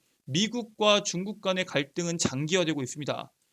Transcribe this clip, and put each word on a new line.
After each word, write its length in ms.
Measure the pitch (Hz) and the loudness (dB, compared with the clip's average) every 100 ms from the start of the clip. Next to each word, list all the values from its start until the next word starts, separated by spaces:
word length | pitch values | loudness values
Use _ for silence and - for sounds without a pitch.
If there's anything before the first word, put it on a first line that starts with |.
| _ _ | _ _
미국과 800 | - 143 220 240 226 - 208 208 | -4 0 0 -2 -8 0 4 4
중국 380 | 202 175 196 214 | 2 -4 -6 -4
간의 240 | 190 185 | -2 -2
갈등은 540 | 185 143 147 - 170 170 | 0 -2 -2 -4 -2 0
장기화되고 640 | - 131 156 185 160 147 | 0 0 2 2 2 0
있습니다. 500 | 127 151 139 120 - _ _ | -4 -6 -6 -6 -8 _ _